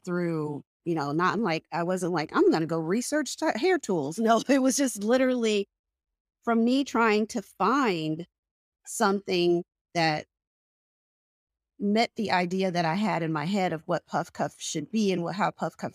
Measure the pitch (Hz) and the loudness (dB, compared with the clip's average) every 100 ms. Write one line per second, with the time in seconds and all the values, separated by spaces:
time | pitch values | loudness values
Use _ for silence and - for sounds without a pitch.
0 | 180 180 175 160 151 139 - _ 170 165 | -6 -4 -2 -2 -4 -8 -14 _ -4 -2
1 | 143 151 175 156 220 160 - 156 170 185 | -2 0 0 0 -2 -2 -4 -6 -2 -2
2 | 170 175 151 233 370 180 156 165 160 214 | -2 -2 -2 2 4 4 0 -2 -2 -2
3 | - 302 269 - 320 214 339 359 - 180 | -2 -4 -4 -4 -2 0 2 0 0 -2
4 | 139 165 226 226 - 277 262 254 269 202 | -2 0 4 4 4 4 4 2 0 -2
5 | 208 254 262 254 226 208 202 _ _ _ | 0 2 2 2 0 0 -2 _ _ _
6 | _ _ _ _ - 226 226 262 277 233 | _ _ _ _ 0 2 4 2 0 2
7 | 226 208 220 240 - - 190 269 240 170 | 2 2 0 -6 -10 -2 0 2 0 0
8 | 156 156 175 _ _ _ _ _ - - | -2 -4 -8 _ _ _ _ _ -14 0
9 | 208 202 - 180 175 175 - _ _ 170 | 0 0 0 2 4 2 0 _ _ 0
10 | 160 151 - _ _ _ _ _ _ _ | 0 0 -6 _ _ _ _ _ _ _
11 | _ _ _ _ _ _ _ - 202 214 | _ _ _ _ _ _ _ -6 0 0
12 | 240 - 208 185 180 190 190 175 165 180 | 0 -2 -2 0 0 0 -2 0 -2 0
13 | 214 165 165 156 156 202 185 160 - 165 | -2 -2 -2 -2 -2 0 0 -4 -4 -4
14 | - - - - 151 - - 160 147 220 | -2 -4 -4 -4 -6 -6 -8 -8 -4 0
15 | 202 180 170 180 170 - 160 - 117 | 2 0 -2 -2 -4 -2 -8 -6 -12